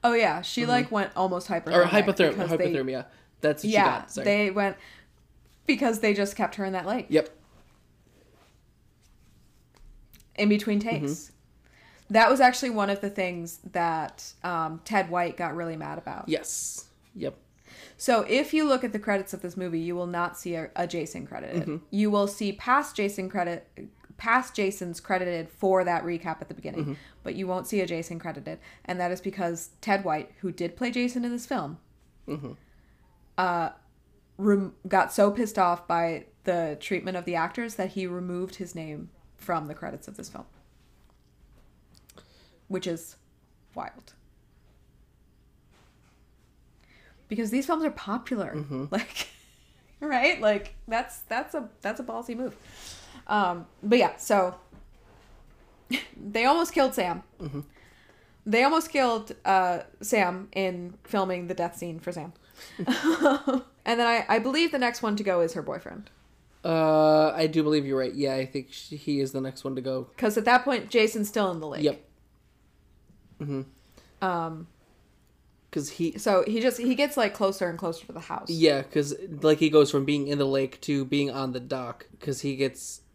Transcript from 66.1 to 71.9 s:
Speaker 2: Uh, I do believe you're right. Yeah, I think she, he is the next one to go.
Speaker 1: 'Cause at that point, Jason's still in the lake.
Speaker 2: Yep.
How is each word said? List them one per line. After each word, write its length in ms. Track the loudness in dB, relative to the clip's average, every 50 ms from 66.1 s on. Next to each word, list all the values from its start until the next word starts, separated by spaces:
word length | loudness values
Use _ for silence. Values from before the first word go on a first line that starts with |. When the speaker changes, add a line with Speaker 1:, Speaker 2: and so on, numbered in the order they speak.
| -20 _ _ _ _ _ _ _ _ _
Speaker 2:
Uh, 720 | -4 -2 2 2 4 6 6 6 8 8 8 8 6 6 4
I 140 | 2 0 2
do 160 | 4 2 4
believe 220 | 4 4 2 2
you're 120 | 2 0 0
right. 160 | 0 0 -2
Yeah, 220 | 0 0 0 0
I 100 | 0 -2
think 220 | -4 -4 -8 -8 -8
she, 260 | -16 -18 -16 -14 -14 -10
he 240 | -4 -2 0 0
is 100 | 0 -2
the 80 | -2 -6
next 240 | -6 -6 -8 -8 -8
one 120 | -6 -6
to 60 | -4
go. 280 | -4 -4 -4 -4 -6 -8 _ -2
Speaker 1:
'Cause 200 | 0 2 2 2
at 60 | 4
that 220 | 6 4 6 4
point, 240 | 2 -2 -2 -2 0
Jason's 400 | 4 4 4 4 2 -2 -4 -2
still 200 | 0 0 0 0
in 100 | -2 -4
the 60 | -8 -8
lake. 160 | -4 0 0
Speaker 2:
Yep. 200 | 0